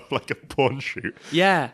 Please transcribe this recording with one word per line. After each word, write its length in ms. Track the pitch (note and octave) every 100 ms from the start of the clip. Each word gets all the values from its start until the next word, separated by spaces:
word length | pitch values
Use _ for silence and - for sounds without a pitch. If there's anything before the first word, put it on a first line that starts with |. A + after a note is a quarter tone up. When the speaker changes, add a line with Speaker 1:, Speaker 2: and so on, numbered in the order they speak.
| -
Speaker 1:
like 180 | B2+ -
a 60 | -
porn 460 | - - C3 C3+
shoot. 360 | - - - - -
Speaker 2:
Yeah, 400 | D#3+ F#3+ F3+ B2